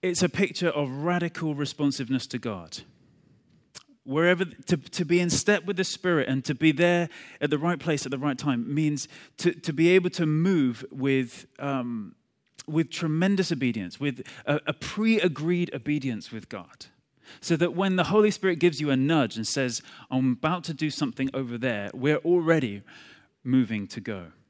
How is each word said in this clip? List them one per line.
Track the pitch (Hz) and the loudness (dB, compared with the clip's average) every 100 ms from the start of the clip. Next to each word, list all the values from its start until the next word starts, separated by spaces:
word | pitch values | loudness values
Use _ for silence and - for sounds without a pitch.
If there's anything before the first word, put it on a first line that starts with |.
It's | 185 175 | 0 2
a | 175 | 0
picture | - 196 - 175 | 2 -2 0 0
of | 147 143 | 0 -2
radical | 135 160 180 170 - 160 | -2 0 0 -2 -4 -4
responsiveness | 143 143 - 143 135 120 131 - | -2 -4 0 0 0 -2 -2 -2
to | 123 | -6
God. | 117 95 85 - - _ _ _ _ _ _ _ _ - _ _ | -4 -6 -10 -16 -18 _ _ _ _ _ _ _ _ -18 _ _
Wherever, | - 139 170 180 180 | -4 2 4 4 0
to, | 127 - 170 | -6 -2 -2
to | - - 165 | -2 -6 2
be | 175 | 2
in | 175 | 4
step | 147 - 208 170 | 2 4 2 0
with | 190 | -4
the | |
Spirit | 185 - 185 165 131 | -2 -2 0 2 2
and | 131 127 | 0 -2
to | 135 | 2
be | 160 | 2
there | 139 175 175 170 - - - | 4 4 4 0 -6 -20 -4
at | 143 | -2
the | 143 | 0
right | 160 175 | 0 -2
place | - 147 | 0 -2
at | 135 | -2
the | 135 | -4
right | 143 131 | -2 -2
time | 147 123 120 | -2 -2 0
means | 143 151 147 - - - - | 0 0 0 -6 -12 -20 0
to, | 180 | 0
to | - - | 0 -6
be | 143 165 | 2 6
able | 185 180 | 6 4
to | - 165 | 0 2
move | 156 175 180 131 113 123 | 2 4 4 2 0 -10
with, | 80 135 135 123 - - - | -4 0 2 0 -6 -16 -10
um, | 139 135 120 117 98 - _ _ _ - - | -6 -4 -4 -8 -10 -16 _ _ _ -18 -4
with | 156 160 | -2 -2
tremendous | - 165 156 185 196 185 | -2 -2 2 2 2 0
obedience, | 151 127 110 90 - | 0 0 -2 -6 -4
with | 143 123 - - - | -6 -6 -12 -12 -4
a, | 147 - | -2 -2
a | |
pre-agreed | - - - 220 220 175 139 156 175 175 | -6 -8 -2 2 4 2 0 0 0 0
obedience | 135 131 147 131 110 - | -4 -4 -2 -2 -6 -8
with | 113 - | -14 -12
God. | 104 87 - - _ _ _ - - | -14 -14 -20 -20 _ _ _ -20 -14
So | - 165 | -2 0
that | 175 170 | 0 2
when | 190 185 | 0 2
the | 165 | 2
Holy | 214 208 | 4 4
Spirit | 196 190 175 | 2 -2 2
gives | 175 143 | 2 2
you | 151 | 0
a | 131 | 2
nudge | 135 160 120 113 | 4 4 2 -2
and | 110 | -4
says, | - 127 113 - - - | -2 -2 -4 -10 -20 -4
"I'm | 131 131 | 0 0
about | 123 156 175 | 0 0 -2
to | 170 | -4
do | 156 156 | -4 -4
something | - 143 113 135 | -2 -4 -2 -4
over | 135 127 120 | -4 -6 -4
there," | 127 107 101 | -2 -2 -6
we're | - 131 151 | -4 0 0
already | 170 180 160 160 127 101 - - - - _ _ | 2 2 4 2 2 -6 -14 -20 -20 -20 _ _
moving | 127 131 113 110 98 | 0 2 2 -2 -6
to | - | -10
go. | 101 101 85 _ | -8 -10 -10 _